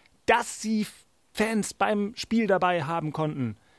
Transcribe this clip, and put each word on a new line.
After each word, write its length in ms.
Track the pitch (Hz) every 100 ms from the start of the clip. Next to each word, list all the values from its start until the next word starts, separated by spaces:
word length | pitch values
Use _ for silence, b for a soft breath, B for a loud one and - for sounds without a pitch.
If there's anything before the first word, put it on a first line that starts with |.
| b _ -
dass 360 | 226 233 -
sie 240 | 214 220 208 - _ _ _
Fans 420 | - 220 220 190
beim 380 | - 208 208 202
Spiel 320 | - - 226 214
dabei 380 | 185 180 175
haben 280 | 147 170 151
konnten. 440 | 147 156 151 120 104 b